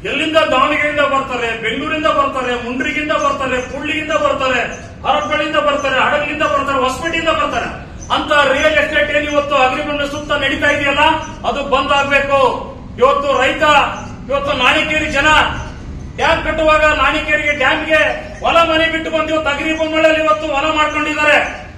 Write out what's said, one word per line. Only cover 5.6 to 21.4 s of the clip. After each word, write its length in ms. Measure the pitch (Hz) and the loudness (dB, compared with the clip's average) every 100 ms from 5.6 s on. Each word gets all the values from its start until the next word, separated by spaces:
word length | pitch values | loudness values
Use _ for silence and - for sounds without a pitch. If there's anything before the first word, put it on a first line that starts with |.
| 294 277 269 - | 2 0 0 0
ಹಡಗಲಿಂದ 420 | - 294 - 302 | 2 0 -2 -2
ಬರ್ತಾರೆ, 360 | 302 277 269 262 | 0 0 0 0
ಹೊಸಪೇಟೆಯಿಂದ 500 | 254 - 330 330 330 | 0 -2 -4 -2 0
ಬರ್ತಾರೆ. 380 | 285 277 247 - - - - - | 0 -2 -2 -6 -10 -14 -14 -4
ಅಂತ 180 | 269 294 | -2 2
ರಿಯಲ್ 460 | 294 277 277 311 302 | 4 4 4 4 2
ಎಸ್ಟೇಟ್ 380 | 302 302 294 294 | 2 0 2 0
ಏನ್ 120 | 294 | 0
ಇವತ್ತು 260 | 294 285 | 0 0
ಅಗ್ರಿಮೆಂಟ್ 560 | 277 254 294 294 294 277 | 2 2 0 -4 -4 -4
ಸುತ್ತ 220 | 294 294 | -6 -2
ನಡೀತಾ 380 | 294 277 302 294 | -2 0 0 0
ಇದೆಯಲ್ಲ, 300 | 285 277 277 311 320 - - - | 2 0 2 2 2 -4 -6 -4
ಅದು 140 | 285 226 | -4 0
ಬಂದ್ 220 | 262 285 | 0 2
ಆಗ್ಬೇಕು. 460 | 285 277 277 277 277 247 - 190 - - - | 0 2 -2 0 2 2 0 -10 -14 -14 2
ಇವತ್ತು 420 | 262 285 285 254 | 4 4 2 2
ರೈತ, 220 | 262 - 302 277 - - - - - | 0 2 4 4 4 -4 -10 -12 -4
ಇವತ್ತು 240 | 277 277 | -2 -2
ನಾಣಿಕೇರಿ 540 | 269 254 302 302 311 302 | 0 2 2 0 -2 0
ಜನ 200 | 269 311 302 - - - - - - - - | 0 4 4 2 -4 -10 -12 -12 -12 -12 -2
ಡ್ಯಾಮ್ 280 | 277 330 | 0 2
ಕಟ್ಟುವಾಗ 400 | - - - 311 | 0 0 4 4
ನಾಣಿಕೇರಿಗೆ 680 | 302 247 269 302 311 302 302 | 4 4 0 0 0 0 0
ಡ್ಯಾಮ್ಗೆ 440 | 294 262 302 311 311 294 - - - | 0 0 0 2 2 2 -2 -10 -4
ಹೊಲ 160 | 254 330 | 2 4
ಮನೆ 360 | 330 320 320 | 4 2 2
ಬಿಟ್ಟು 180 | 320 320 | 0 -2
ಬಂದು 240 | 320 311 | -2 0
ಇವತ್ತು 160 | 311 311 | 0 0
ಅಗ್ರಿ 280 | 294 320 311 | -2 -2 -2
ಬೊಮ್ಮನಹಳ್ಳಿಯಲ್ಲಿ 460 | 311 311 320 311 | 0 2 4 4
ಇವತ್ತು 220 | 311 311 311 | 2 0 0
ಹೊಲ 300 | 277 311 311 | -2 0 0
ಮಾಡ್ಕೊಂಡಿದ್ದಾರೆ. 920 | 294 302 302 302 302 277 | 0 0 -2 0 2 2